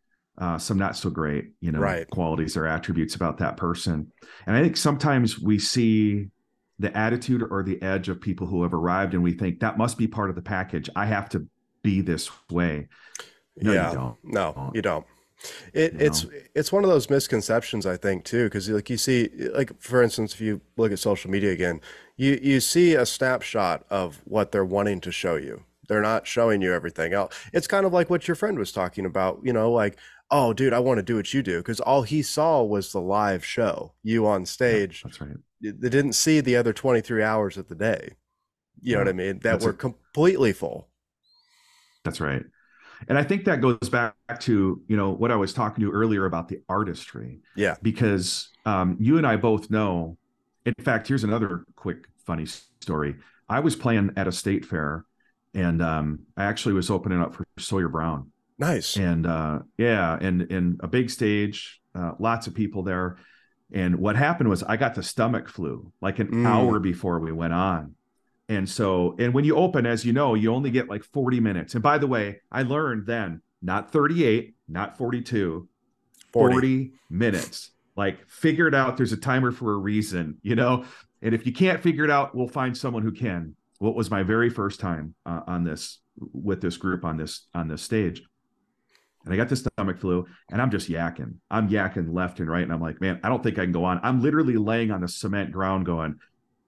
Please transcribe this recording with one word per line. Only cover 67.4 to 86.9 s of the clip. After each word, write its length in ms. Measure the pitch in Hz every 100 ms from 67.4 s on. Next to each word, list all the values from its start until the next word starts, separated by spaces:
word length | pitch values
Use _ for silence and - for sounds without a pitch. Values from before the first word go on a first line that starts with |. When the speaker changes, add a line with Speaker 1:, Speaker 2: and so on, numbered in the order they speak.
| 85
Speaker 1:
on. 420 | 85 95 85 76 - _ _ _ _ -
And 180 | 104 95
so, 480 | - 101 92 90 -
and 160 | 120
when 120 | 127 147
you 100 | 156
open, 300 | 180 156 120
as 200 | 113 120
you 60 |
know, 240 | 127 139 110
you 180 | 110
only 180 | 123 139
get, 180 | 123 120
like, 140 | 104 -
forty 340 | 147 127 123
minutes. 340 | 110 90 -
And 80 | 120
by 160 | 143 147
the 100 | 139
way, 340 | 120 101 101 -
I 120 | 127
learned 420 | 127 143 151 110 101
then, 340 | 117 95 82 _ -
not 300 | 90 98 104
thirty-eight, 640 | 156 147 170 131 110 - _ -
not 300 | 82 101 -
forty-two, 720 | 123 123 123 117 90 82 - _ _ _ _ _ _
Speaker 2:
Forty. 220 | 120 123 127
Speaker 1:
forty 380 | 131 131 135 - -
minutes. 640 | 87 113 87 69 - - _ _ -
Like, 340 | 98 - -
figure 380 | - 160 156 165
it 80 | 139
out. 220 | 131 -
There's 160 | 120
a 40 | 110
timer 340 | 135 131 127
for 200 | 123 117
a 40 | 104
reason, 600 | 98 107 104 90 80 76
you 120 | 101 120
know? 280 | 123 127 - - _ _
And 120 | 113
if 120 | 113 123
you 80 |
can't 280 | 127 185 165
figure 220 | 175 147
it 60 | 151
out, 240 | 143 139 123
we'll 120 | 123
find 260 | 139 127 123
someone 280 | 135 120
who 80 | 110
can. 420 | 90 120 87 80 - _ -
What 160 | 104 110
was 160 | 98
my 120 | 101
very 260 | 95 113 120
first 320 | 120 98 -
time, 340 | 92 80 78 - -
uh, 160 | 85 -
on 160 | 87
this, 360 | 85 78 - - _ -
with 420 | - 67 101 90
this 140 | 87 85
group 300 | 95